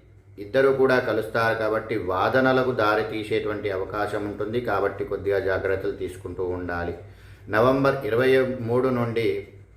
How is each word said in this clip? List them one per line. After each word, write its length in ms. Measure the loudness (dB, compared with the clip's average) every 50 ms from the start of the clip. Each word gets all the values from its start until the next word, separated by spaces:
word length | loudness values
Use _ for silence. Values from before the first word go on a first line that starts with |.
| -20 -20 -20 -20 _ -20 -16 -16
ఇద్దరు 300 | -12 0 2 4 4 4
కూడా 300 | 6 4 4 4 4 4
కలుస్తారు 600 | 2 2 -2 -2 -2 -2 -2 0 2 2 2 0
కాబట్టి 400 | 0 0 0 -2 -2 -2 -4 -4
వాదనలకు 720 | -2 -2 0 0 0 2 4 4 4 4 4 2 2 0
దారి 320 | 0 2 2 2 2 2 0
తీసేటువంటి 680 | -2 -4 -6 -4 -2 -2 -2 -2 -2 -4 -4 -4 -4
అవకాశం 540 | -4 -4 -4 -6 -4 -4 -4 -4 -4 -4 -4
ఉంటుంది. 360 | -6 -6 -6 -6 -4 -4 -4
కాబట్టి 440 | -2 -2 0 0 0 -2 -2 -4 -6
కొద్దిగా 340 | -6 -6 -4 -2 0 0 0
జాగ్రత్తలు 540 | 0 0 -2 0 0 0 -2 -2 -2 -4
తీసుకుంటూ 520 | -6 -4 -8 -8 -8 -10 -12 -10 -6 -4 -4
ఉండాలి. 500 | -4 -4 -4 -6 -6 -4 -4 -4 -6 -8 -10 -12 -18 -20 -20 -20 -20 -20 -20 -10 -2
నవంబర్ 580 | 2 4 4 4 4 4 2 2 2 0 -2
ఇరవై 500 | -2 0 2 4 6 6 4 4 2 -2 -4
మూడు 280 | -2 0 0 2 2 2
నుండి 600 | 0 0 -2 -2 -2 0 0 0 -2 -2 -6 -12 -18 -20 -20 -20 -20